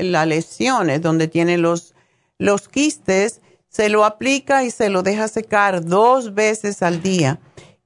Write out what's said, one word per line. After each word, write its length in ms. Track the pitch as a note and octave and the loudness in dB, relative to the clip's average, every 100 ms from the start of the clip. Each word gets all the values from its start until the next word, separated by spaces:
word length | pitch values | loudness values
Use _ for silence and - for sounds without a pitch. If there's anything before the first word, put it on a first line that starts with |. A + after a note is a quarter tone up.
las 240 | F#3 E3 D#3+ | -2 0 0
lesiones, 760 | D#3 - - A#3+ B3+ E3+ C#3+ | -2 -4 -4 -2 0 0 -2
donde 260 | E3 D#3+ D#3+ | 0 0 -2
tiene 300 | E3 E3+ F3 | 0 0 0
los, 380 | E3+ E3+ - _ _ _ _ - | 0 -2 -6 _ _ _ _ -4
los 300 | F#3+ G3+ - | 0 0 -2
quistes, 760 | C4+ D4+ - - F#3+ A3 - _ _ _ | -2 -2 -2 -2 0 0 -4 _ _ _
se 200 | - G#3+ | -2 0
lo 140 | G#3+ G#3+ | 2 2
aplica 580 | G#3+ A#3+ C#4 - C4+ | 0 -2 -2 0 0
y 80 | B3+ | 0
se 180 | - G#3+ | -2 0
lo 140 | F#3+ | 0
deja 240 | F#3+ G#3 A3 | 0 -2 -2
secar 580 | A3+ A3 G#3 G3+ F3+ E3 | -6 -2 0 2 0 0
dos 480 | F#3+ A#3 C4 A3+ | 2 4 4 0
veces 480 | G3 G#3+ G#3+ G#3 G3+ | -2 0 0 -4 -2
al 180 | F3 E3+ | -2 -2
día. 380 | F#3+ F#3 C3+ D3+ _ - - _ | -2 0 0 -2 _ -20 -20 _